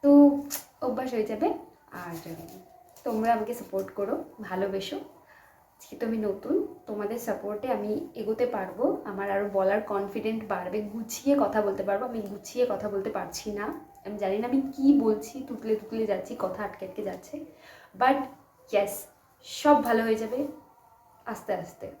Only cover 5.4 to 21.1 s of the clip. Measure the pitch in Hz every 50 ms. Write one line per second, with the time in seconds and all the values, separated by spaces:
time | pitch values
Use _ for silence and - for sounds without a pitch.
5.4 | - - _ _ _ _ _ _ - - - - 240 226 226 220 214 208 190 202
6.4 | - 247 320 403 - - - - - - 214 208 208 202 226 240 - - 196 -
7.4 | - 202 208 208 - 254 - 208 208 214 214 - - - - 233 214 208 220 -
8.4 | 247 240 - 208 190 185 185 196 247 311 311 - - 214 196 190 196 202 196 196
9.4 | 208 202 190 190 190 190 202 214 208 - 208 196 196 196 - 220 208 220 220 220
10.4 | 214 - 202 180 185 180 180 214 208 208 214 233 220 - - - - 277 285 277
11.4 | 226 196 - 214 202 202 196 - 190 190 196 202 254 247 233 226 208 196 202 202
12.4 | - - - 240 247 240 208 190 208 208 202 196 190 - - 190 180 180 - -
13.4 | - 214 202 208 208 240 - - - - - - - 196 208 202 202 190 196 214
14.4 | 233 247 254 269 269 269 - - 269 277 285 - 226 220 214 214 - - - 269
15.4 | 254 - 254 214 - 220 220 214 - - 226 226 220 208 190 180 - - 226 -
16.4 | - 185 185 - 208 196 - - 190 185 - - 202 196 185 185 - - - 294
17.4 | - - - - - - - - - - _ 190 247 262 277 277 277 - - -
18.4 | - _ _ _ - - - 202 196 196 - - - - _ _ _ _ _ _
19.4 | - - - - - 294 294 294 - 233 226 220 226 226 220 220 220 214 240 262
20.4 | 294 294 - - - _ _ _ _ - - _ _ _